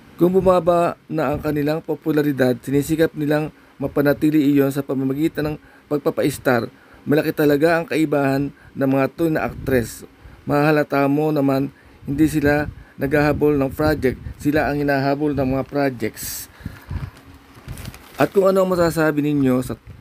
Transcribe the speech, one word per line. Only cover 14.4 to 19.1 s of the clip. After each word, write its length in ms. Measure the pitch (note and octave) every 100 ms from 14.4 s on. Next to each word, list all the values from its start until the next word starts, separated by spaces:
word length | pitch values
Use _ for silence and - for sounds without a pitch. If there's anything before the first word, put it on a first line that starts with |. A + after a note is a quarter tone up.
sila 240 | D3+ D3+ B2+
ang 160 | D3
hinahabol 480 | C#3+ C#3 C#3 C#3 D3+
ng 180 | C#3 C3
mga 100 | C3+ B2+
projects. 800 | C#3+ C#3 A#2+ G#2+ - - - - - - - - - - - - - - - - - - - - -
At 160 | C#3+
kung 160 | G3+ F#3+
ano 160 | F#3+ F#3
ang 40 |
masasabi 480 | F3+ E3+ D#3 D#3